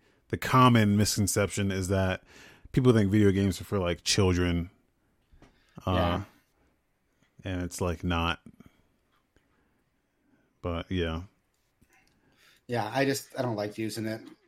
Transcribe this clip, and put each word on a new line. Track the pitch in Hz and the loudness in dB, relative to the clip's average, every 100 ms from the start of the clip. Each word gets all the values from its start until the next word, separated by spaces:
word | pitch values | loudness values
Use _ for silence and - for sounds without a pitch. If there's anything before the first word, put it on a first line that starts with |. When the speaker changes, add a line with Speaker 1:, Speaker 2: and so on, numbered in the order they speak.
| _ _ - | _ _ -10
Speaker 1:
the | 95 | -8
common | - 131 127 117 104 101 | 0 6 6 6 4 4
misconception | 104 - 101 - 98 - 98 | 2 0 -2 0 -2 -2 -4
is | 95 90 | -2 -2
that | 98 95 92 _ - - - - | 0 0 -4 _ -20 -20 -20 -6
people | - 127 | 0 4
think | 113 98 | 4 4
video | 107 101 | 4 4
games | 95 98 90 | 4 0 -2
are | 101 | -4
for, | 101 | -4
like, | 87 85 | -2 -4
children. | - - 95 87 87 85 85 _ _ _ _ _ _ - - _ _ - - | -2 2 2 2 0 -2 -4 _ _ _ _ _ _ -20 -20 _ _ -10 -4
Uh, | 90 | -2
Speaker 2:
Yeah. | 87 90 98 _ _ _ _ _ _ _ _ _ _ _ 95 | 0 -4 -8 _ _ _ _ _ _ _ _ _ _ _ -8
Speaker 1:
and | 90 | -6
it's, | 87 - | -6 -6
like, | 90 82 | -6 -4
not. | 90 85 85 82 - - - _ _ _ _ _ _ _ _ _ _ _ _ _ _ _ _ _ _ _ | -2 -2 -2 -4 -10 -20 -20 _ _ _ _ _ _ _ _ _ _ _ _ _ _ _ _ _ _ _
But, | 90 85 - | -6 -6 -4
yeah. | 92 82 82 95 _ _ _ _ _ _ _ _ _ _ _ _ _ - | -4 -4 -6 -10 _ _ _ _ _ _ _ _ _ _ _ _ _ -8
Speaker 2:
Yeah, | 120 107 | -6 -4
I | 127 139 | -2 -2
just, | 135 - - | -2 -6 -6
I | |
don't | 123 107 | -6 -4
like | 104 107 | -6 -6
using | 110 104 110 | -8 -6 -8
it. | 113 - - | -8 -14 -20